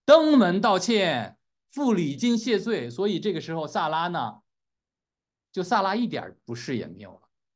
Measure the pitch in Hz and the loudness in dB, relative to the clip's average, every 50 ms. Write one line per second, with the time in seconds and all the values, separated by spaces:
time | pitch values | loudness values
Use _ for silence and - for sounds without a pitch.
0 | _ - 285 330 320 311 302 269 214 175 175 196 - 233 196 185 180 - 233 208 | _ 6 8 8 8 6 6 6 6 6 4 2 2 2 2 2 2 2 2 2
1 | 190 170 147 123 107 92 - _ _ _ _ _ _ _ - 285 285 254 220 180 | 2 2 0 -2 -4 -8 -12 _ _ _ _ _ _ _ -8 -4 0 0 0 0
2 | 170 143 139 - - 240 233 220 233 262 226 196 190 226 226 170 123 120 120 127 | 0 -2 -4 -2 0 0 0 0 0 0 -2 -2 -2 -2 -4 -4 -4 -6 -6 -4
3 | 190 208 196 160 151 208 185 160 151 - 165 165 156 147 - - 170 156 156 160 | -2 -2 -2 -2 -4 -4 -4 -4 -6 -8 -8 -6 -8 -6 -4 -4 -2 -2 -2 -2
4 | 170 180 175 160 127 107 107 - _ _ _ _ _ _ _ _ _ _ _ _ | -4 -4 -4 -4 -6 -6 -8 -14 _ _ _ _ _ _ _ _ _ _ _ _
5 | _ _ _ _ _ _ _ _ _ _ - 190 180 180 247 214 196 190 196 226 | _ _ _ _ _ _ _ _ _ _ -8 -8 -2 0 0 0 2 0 0 -2
6 | 247 202 151 127 85 92 - _ _ - 120 120 - - 135 107 85 78 85 95 | -2 -4 -4 -8 -10 -12 -16 _ _ -12 -12 -10 -8 -6 -6 -6 -6 -8 -12 -16
7 | 107 92 90 - _ _ _ _ _ _ _ | -18 -20 -20 -20 _ _ _ _ _ _ _